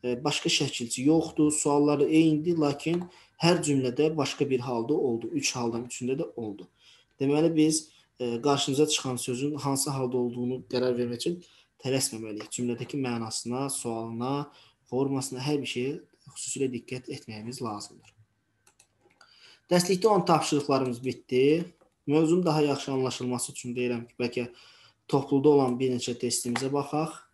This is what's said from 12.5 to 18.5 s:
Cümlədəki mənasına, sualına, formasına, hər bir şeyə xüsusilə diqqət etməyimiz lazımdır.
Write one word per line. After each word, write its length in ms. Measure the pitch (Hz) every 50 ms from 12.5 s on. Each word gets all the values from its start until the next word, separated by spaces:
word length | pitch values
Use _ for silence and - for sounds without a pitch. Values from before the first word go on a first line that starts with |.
| -
Cümlədəki 400 | - 123 120 120 117 131 - - 143
mənasına, 680 | 131 123 120 117 113 110 - - - 120 120 131 139 135
sualına, 840 | 131 - - 120 117 113 113 113 113 113 120 127 135 143 143 - _ - - _ _ _ _ _
formasına, 520 | - 127 139 139 139 135 131 - 135 127
hər 200 | 127 143 151 143
bir 120 | 127 117 -
şeyə 200 | 123 123 135 151 185 - _ _ _ _ - -
xüsusilə 380 | - - - - 135 135 131 123
diqqət 380 | 117 - - 131 127 - - 139
etməyimiz 480 | 123 - - 107 107 107 117 123 -
lazımdır. 520 | 131 113 107 101 98 - - - _ - _ _ - _ _ _ _ _